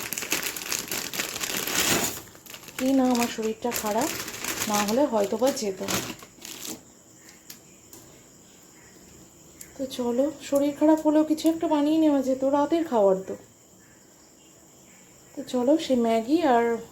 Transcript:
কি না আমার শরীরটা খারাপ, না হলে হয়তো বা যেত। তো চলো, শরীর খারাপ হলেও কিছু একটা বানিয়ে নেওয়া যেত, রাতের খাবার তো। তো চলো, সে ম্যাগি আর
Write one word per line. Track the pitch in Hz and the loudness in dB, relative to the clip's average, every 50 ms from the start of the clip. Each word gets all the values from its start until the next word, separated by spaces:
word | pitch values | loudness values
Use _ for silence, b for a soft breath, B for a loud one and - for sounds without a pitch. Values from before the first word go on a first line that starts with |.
| - - - - - - - - - - - - - - - - - - - - - - - - - - - - - - - - - - - - - - - - - - - - - - - - - - - - - - - - | -10 -8 -6 -6 -4 -4 -4 -4 -4 -6 -8 -8 -8 -8 -6 -8 -6 -6 -8 -8 -8 -8 -8 -8 -8 -8 -8 -8 -8 -6 -6 -6 -6 -4 -2 -2 0 0 0 0 0 -2 -6 -8 -12 -16 -20 -20 -20 -20 -18 -18 -18 -16 -8 -4
কি | 254 262 269 | 0 2 4
না | 262 254 | 4 4
আমার | 254 247 240 240 240 | 4 2 2 0 -2
শরীরটা | - - 220 220 220 - - 240 | -2 -4 -4 -4 -4 -4 -4 -4
খারাপ, | 233 - - 214 208 220 277 320 - - - - - - - - - - - 214 | -4 -4 -4 -2 0 0 0 -2 -4 -6 -8 -10 -10 -10 -8 -8 -6 -4 -2 -2
না | 208 | 0
হলে | 208 208 202 220 254 294 | 0 0 2 2 2 2
হয়তো | 269 226 214 202 190 233 208 | 2 2 0 0 0 0 0
বা | 247 277 | 0 0
যেত। | 277 269 220 202 190 - 196 196 190 185 160 - - - - - - - - - - - - - - - - - - - - - - - - - - - - - - - - - - - - - - - - - - - - - - - - - - - - - - - - - - - - - - - - - - - - - - - - - - - | 0 0 -4 -6 -6 -6 -6 -4 -4 -4 -4 -6 -10 -14 -16 -20 -20 -18 -18 -16 -14 -14 -14 -14 -14 -16 -18 -20 -20 -20 -20 -20 -20 -20 -20 -20 -20 -20 -20 -20 -20 -20 -20 -20 -20 -20 -20 -20 -20 -20 -20 -20 -20 -20 -20 -20 -20 -20 -20 -20 -20 -20 -20 -20 -20 -20 -20 -20 -20 -20 -20 -20 -20 -20 -20 -20 -20 -20 -20 -20 -20 -20 -20 -18 -12 -10
তো | 269 | -10
চলো, | 254 - - 247 240 240 247 277 302 302 - - | -8 -6 -4 -4 -2 0 0 0 0 -2 -6 -6
শরীর | - 285 285 285 294 285 - | -2 0 2 2 0 0 2
খারাপ | 302 311 311 311 311 302 | 4 4 4 4 4 4
হলেও | 302 311 311 | 4 4 4
কিছু | 311 302 - - 320 | 2 0 0 2 0
একটা | 330 330 339 320 | 0 2 0 0
বানিয়ে | 311 294 285 302 311 320 | 2 2 2 2 4 4
নেওয়া | 320 302 285 277 | 4 4 4 4
যেত, | 254 262 262 254 262 | 2 0 0 0 2
রাতের | 269 285 285 294 294 330 339 320 | 2 2 2 2 2 2 0 0
খাবার | - 247 220 202 196 190 185 - - | 0 2 4 6 6 4 4 0 -4
তো। | 202 - - - - _ - - - - - - - - - - - - - - - - - - - - - - - - - - - - - - - - - - - | -10 -12 -14 -18 -20 _ -20 -20 -20 -20 -20 -20 -20 -20 -20 -20 -20 -20 -20 -20 -20 -20 -20 -20 -20 -20 -20 -20 -20 -20 -20 -20 -20 -20 -20 -20 -20 -20 -20 -16 -14
তো | 294 254 | -14 -10
চলো, | - - 247 240 262 302 320 | -4 -2 0 2 4 4 4
সে | 320 - 262 | 2 2 2
ম্যাগি | 240 233 226 226 226 220 233 302 339 | 2 4 2 2 2 2 2 2 2
আর | 330 285 240 233 233 233 233 226 233 - | 4 4 4 4 4 2 0 -2 -6 -8